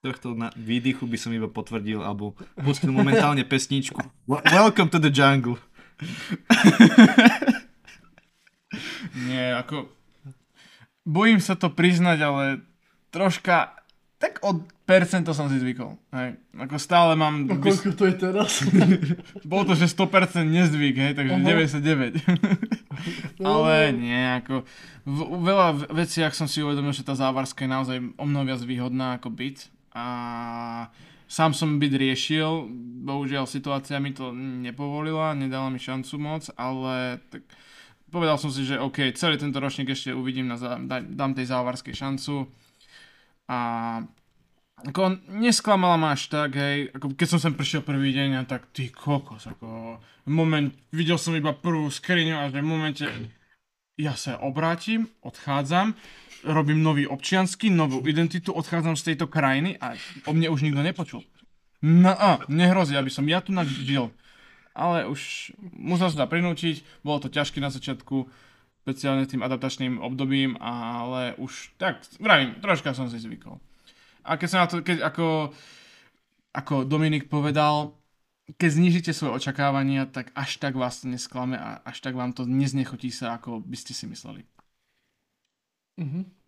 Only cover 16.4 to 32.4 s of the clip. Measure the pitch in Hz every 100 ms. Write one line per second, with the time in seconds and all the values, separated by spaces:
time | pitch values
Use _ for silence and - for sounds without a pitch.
16.4 | _ - 131 147 - 175 170 160 156 151
17.4 | 135 - 165 196 202 - 196 185 185 190
18.4 | 202 - - 190 180 - 147 175 - 202
19.4 | 151 185 - 170 170 - 190 190 180 175
20.4 | 156 165 175 151 143 131 139 143 135 131
21.4 | 139 165 156 147 143 151 123 165 165 175
22.4 | 202 190 220 220 - 143 175 170 - -
23.4 | 190 151 156 156 151 123 120 123 127 127
24.4 | 120 135 131 - - - - 139 156 175
25.4 | 175 196 180 143 147 156 170 - 156 -
26.4 | 151 - 147 143 143 135 131 135 131 131
27.4 | 131 - 131 131 131 127 123 - 143 143
28.4 | 135 131 120 127 123 127 131 123 123 113
29.4 | 127 135 - _ _ 117 120 123 120 117
30.4 | 117 117 117 117 117 _ - - _ -
31.4 | 160 147 160 147 147 135 135 127 - 156